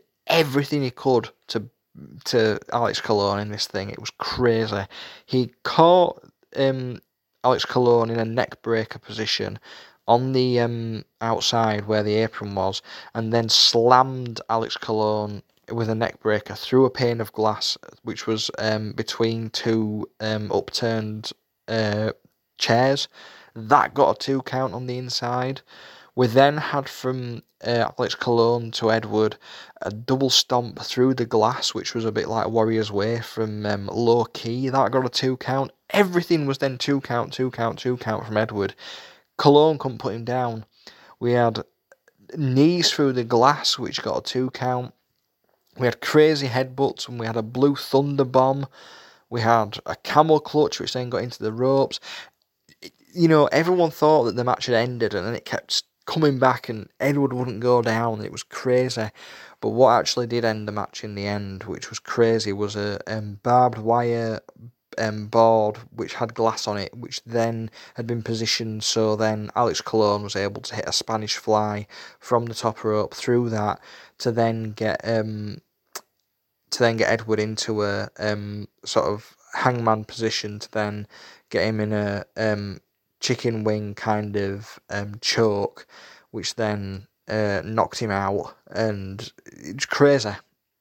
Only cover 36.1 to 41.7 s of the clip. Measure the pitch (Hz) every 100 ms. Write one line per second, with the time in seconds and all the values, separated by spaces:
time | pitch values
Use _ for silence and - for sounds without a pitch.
36.1 | 175 170 165 143 135 139 123 - 139 -
37.1 | 120 117 - 131 - 117 - 127 123 117
38.1 | 107 107 107 113 104 95 - - - -
39.1 | - _ - 147 147 160 147 135 117 127
40.1 | 110 117 127 120 113 110 _ - - -
41.1 | - 120 120 117 107 -